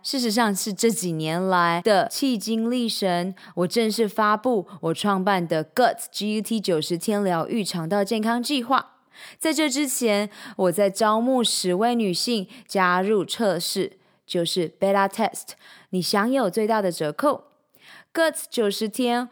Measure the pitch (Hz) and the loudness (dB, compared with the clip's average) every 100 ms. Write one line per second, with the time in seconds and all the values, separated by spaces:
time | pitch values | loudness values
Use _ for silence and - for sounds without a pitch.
0 | - 277 240 208 226 190 - 190 226 202 | -6 -2 0 2 2 0 -4 0 0 0
1 | 180 160 156 170 185 180 170 170 220 196 | -2 -2 -2 -2 2 4 4 2 4 4
2 | 156 - 277 233 202 226 226 247 233 - | 2 0 -2 -2 -2 -2 0 -2 -2 -2
3 | 190 175 180 185 - - 175 233 220 214 | 0 0 -2 -8 -10 -4 -2 0 0 0
4 | 214 202 214 214 254 226 170 170 165 160 | -2 2 2 2 2 0 -2 -6 -4 -2
5 | 208 190 185 196 165 160 156 - 240 - | 0 0 2 2 2 -2 -2 2 2 2
6 | - - 208 214 208 226 196 160 151 175 | -8 -6 -4 -2 -2 -2 0 0 0 -4
7 | - 208 202 170 156 185 170 180 160 202 | -2 0 0 0 -2 -4 -4 -4 -2 0
8 | 196 226 220 240 240 285 240 262 - _ | 0 0 0 -2 -2 -2 0 -2 -2 _
9 | _ - - - 320 294 302 254 294 - | _ -20 -20 -4 -2 2 0 0 -2 0
10 | 233 202 208 - - 208 185 170 202 190 | 0 0 -2 -8 -12 0 0 4 2 2
11 | 214 220 240 254 214 - 185 180 226 240 | 2 2 2 2 2 0 0 0 2 2
12 | 208 175 - 233 185 - - 196 180 180 | 0 0 -2 -2 -4 -12 -6 0 2 2
13 | 190 220 170 - 220 170 - 196 180 - | 2 0 0 -2 0 0 -2 -4 -4 -6
14 | _ _ - 180 170 185 160 - 196 196 | _ _ -6 -2 -2 -2 -4 -2 0 2
15 | 196 - 214 - - - - - - 185 | 2 0 -4 -4 -14 -18 -20 -20 -6 -4
16 | 165 208 220 269 214 196 214 220 196 170 | 0 0 2 0 0 0 0 2 0 -2
17 | 151 147 - - - _ _ _ - - | -4 0 0 0 -6 _ _ _ -20 -20
18 | - - 320 311 - - 208 196 220 - | -8 0 0 0 -8 -2 0 0 -4 -2
19 | 247 240 247 | 0 0 -4